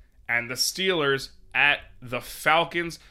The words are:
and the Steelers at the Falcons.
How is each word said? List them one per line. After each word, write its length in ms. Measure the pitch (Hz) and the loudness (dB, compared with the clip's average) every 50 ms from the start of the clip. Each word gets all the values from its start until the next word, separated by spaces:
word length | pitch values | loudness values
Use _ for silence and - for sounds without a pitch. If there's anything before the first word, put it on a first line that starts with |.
| - _ _ - - - | -20 _ _ -14 -6 -2
and 220 | 117 120 120 120 | -2 -2 -2 -2
the 20 | 127 | -4
Steelers 760 | 120 - - - 180 185 190 185 160 143 139 139 131 - - - - - - - | -4 -2 -2 -2 -2 0 0 2 2 2 2 2 0 -2 -6 -16 -20 -12 -4 0
at 240 | 123 139 147 147 - - - - - | 2 4 4 2 2 -2 -10 -20 -18
the 220 | 127 117 123 120 | -12 -8 -8 -8
Falcons. 800 | - - - - - 156 156 170 165 - 165 170 170 170 165 - - - | -8 -8 -10 -2 2 4 4 4 2 0 -2 -4 -4 -6 -8 -12 -18 -20